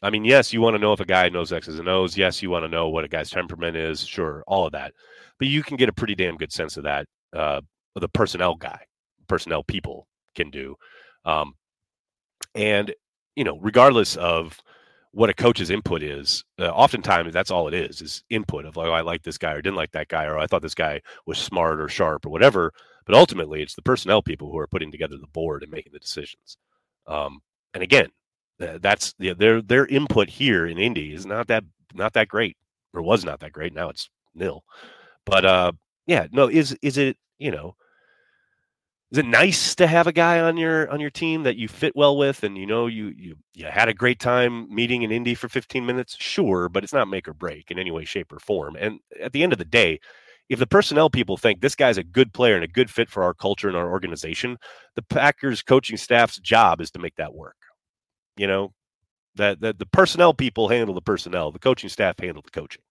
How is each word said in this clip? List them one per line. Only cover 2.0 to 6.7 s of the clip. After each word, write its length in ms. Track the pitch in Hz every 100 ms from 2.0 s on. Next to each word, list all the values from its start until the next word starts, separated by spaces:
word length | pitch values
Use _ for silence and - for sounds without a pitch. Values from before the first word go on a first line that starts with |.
| 92 87
Yes, 260 | 92 87
you 80 | 95
wanna 180 | 87 80
know 200 | 82 82
what 160 | 80
a 40 | 76
guy's 220 | 80 76
temperament 460 | - 85 85 85 82
is. 300 | 80 73 -
Sure, 360 | - 80 71 -
all 200 | 98 82
of 60 |
that. 220 | 76 71 _ _ - - _
But 100 | 135
you 140 | 147
can 140 | 147 139
get 120 | 127
a 40 |
pretty 220 | - 110
damn 220 | 98 92 82
good 160 | 76
sense 240 | - 80